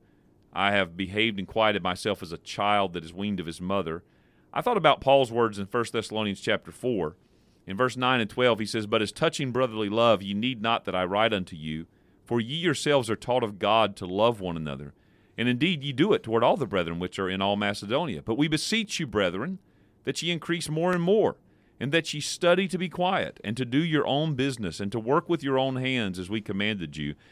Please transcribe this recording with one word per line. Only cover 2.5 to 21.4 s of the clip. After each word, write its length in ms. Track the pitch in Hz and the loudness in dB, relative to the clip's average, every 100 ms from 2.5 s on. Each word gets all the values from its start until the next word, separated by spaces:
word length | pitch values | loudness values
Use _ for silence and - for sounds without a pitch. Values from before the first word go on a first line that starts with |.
| - 101 104 95 | -2 2 2 2
that 120 | 87 | -4
is 100 | 80 | -10
weaned 260 | 85 104 95 | -6 -4 -4
of 60 | 82 | -4
his 160 | 80 | -6
mother," 420 | 90 98 80 85 - _ _ _ _ | -4 -2 -2 -6 -10 _ _ _ _
I 80 | - | -4
thought 160 | 247 220 | 0 2
about 240 | 151 135 | 4 4
Paul's 320 | 135 139 123 | 6 6 6
words 260 | 117 113 101 | 2 0 0
in 60 | |
First 300 | 98 120 113 | -4 -2 -2
Thessalonians 480 | 113 104 107 107 95 | -2 -4 -2 -2 -2
chapter 280 | - 98 - | 0 -2 -2
four. 460 | - 127 107 78 - _ _ _ _ - | -6 -2 0 -2 -6 _ _ _ _ -8
In 100 | 95 | -2
verse 200 | 127 123 | 0 0
nine 220 | 127 127 | 0 2
and 100 | 104 | 0
twelve, 300 | - 123 107 | 2 4 4
he 60 | 107 | 0
says, 200 | 117 104 | -4 0
"But 160 | 113 | 0
as 100 | 104 | 0
touching 400 | - 165 - 135 | 0 -2 0 -2
brotherly 380 | 123 127 110 101 | 0 0 0 0
love, 320 | 110 117 101 | 4 6 4
ye 100 | 98 | 2
need 300 | 101 123 120 | -2 -2 -2
not 220 | 113 113 | 0 0
that 100 | - | 0
I 100 | 90 | -2
write 280 | 90 101 113 | 0 2 2
unto 220 | 104 87 80 | 2 -4 -8
you, 300 | 78 78 82 _ _ _ | -8 -8 -10 _ _ _
for 160 | - 120 | -4 -2
ye 160 | 113 160 | -2 -2
yourselves 540 | 170 135 - 139 113 | -2 0 2 2 2
are 60 | 104 | -4
taught 260 | - 127 | 0 0
of 160 | 110 101 | -2 -2
God 380 | 101 113 107 101 | 2 4 4 0
to 100 | 90 | -4
love 340 | 95 113 110 | 2 2 2
one 160 | 90 82 | -4 -6
another. 380 | 76 69 71 - _ _ _ - | -6 -8 -12 -18 _ _ _ -4
And 120 | 120 | -2
indeed 340 | 123 170 160 | 2 0 0
ye 100 | 143 | -4
do 200 | 127 202 | 0 4
it 80 | 131 | 2
toward 200 | 113 113 | 2 2
all 140 | 127 202 | 4 2
the 100 | 117 | 0
brethren 320 | 98 82 85 | 0 0 -2
which 200 | 90 - | -6 -4
are 100 | 95 | -2
in 120 | 95 | 0
all 140 | 98 101 | 0 2
Macedonia. 640 | 104 104 101 131 170 78 | 0 -2 -2 -2 -2 -6
But 160 | 82 117 | -4 0
we 100 | 156 | 0
beseech 500 | 151 - 220 214 - | 0 0 -2 -2 -4
you, 80 | 147 | -2
brethren, 520 | 104 92 90 156 185 _ _ _ _ | 2 2 0 -4 -6 _ _ _ _
that 180 | - 131 | -6 -4
ye 80 | 165 | -2
increase 380 | 165 - 170 151 | -4 -2 -4 -2
more 220 | 156 175 | -2 0
and 100 | 180 | 2
more, 340 | 170 214 135 - | 2 4 4 0